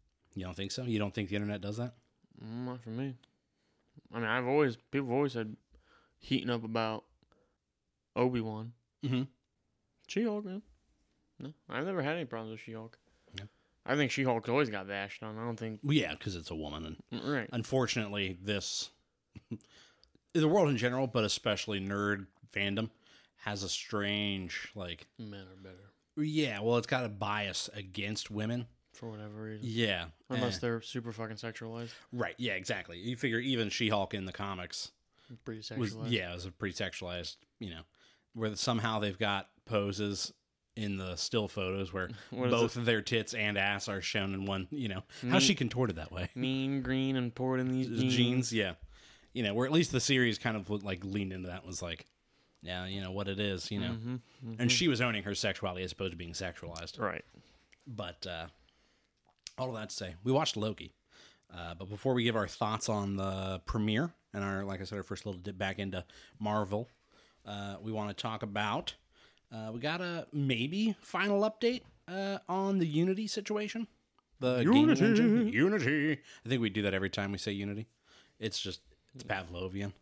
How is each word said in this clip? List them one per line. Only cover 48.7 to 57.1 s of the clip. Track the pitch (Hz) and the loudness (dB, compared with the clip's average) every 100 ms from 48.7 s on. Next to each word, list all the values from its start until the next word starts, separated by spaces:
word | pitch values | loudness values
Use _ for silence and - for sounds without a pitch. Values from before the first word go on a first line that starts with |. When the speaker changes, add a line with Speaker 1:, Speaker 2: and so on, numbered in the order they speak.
| 87 - - - - - | -2 -14 -20 -20 -20 -8
Speaker 1:
You | 127 | 0
know, | 107 | 2
where | 107 131 | 2 4
at | |
least | 160 156 | 4 4
the | 127 | 2
series | - 131 120 104 | 4 6 6 4
kind | 120 107 | 0 -2
of, | 92 104 | -2 -4
like, | 98 92 95 | -2 -4 -2
leaned | 101 95 | -2 -2
into | 92 90 | -4 -6
that | 90 | -8
and | - | -8
was | 87 | -8
like, | 87 80 - _ _ _ _ _ | -6 -8 -10 _ _ _ _ _
yeah, | 85 90 92 | -8 -6 -4
you | 98 | -4
know, | 92 | -4
what | 98 98 | -2 -2
it | 98 | 0
is, | 104 92 - | 0 0 -2
you | 104 | -2
know. | 117 | -2
Speaker 2:
Mm-hmm, | 113 120 127 | -2 -4 -6
mm-hmm. | - - 113 113 | -8 -14 -10 2
Speaker 1:
And | 123 | 4
she | 123 170 | 6 6
was | 120 | 4
owning | 123 107 | 2 0
her | 101 98 | -2 0
sexuality | 104 95 95 90 | 0 0 -4 -2
as | 92 | -6
opposed | - 95 | -4 -6
to | 85 | -4
being | 85 | -8
sexualized. | 85 92 - 85 82 85 - | -6 -6 -6 -12 -10 -10 -4
Speaker 2:
Right. | 104 | -4